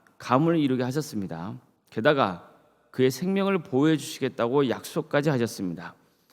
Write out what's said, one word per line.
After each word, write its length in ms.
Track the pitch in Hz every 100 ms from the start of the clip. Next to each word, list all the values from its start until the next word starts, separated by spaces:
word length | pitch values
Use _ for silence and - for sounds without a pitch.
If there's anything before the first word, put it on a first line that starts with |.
| _ _
가문을 400 | - 131 165 170
이루게 240 | 139 127
하셨습니다. 760 | 127 143 151 107 92 80 92 123 _ _ _
게다가 600 | 113 131 143 107 87 - _ _ _ _
그의 180 | - 131
생명을 540 | 131 185 196 196 190
보호해 340 | - 131 156 151
주시겠다고 720 | 131 - 131 - 117 143 135
약속까지 640 | 101 - 165 - 143 151
하셨습니다. 640 | 131 113 - 92 85 85 - _ _ _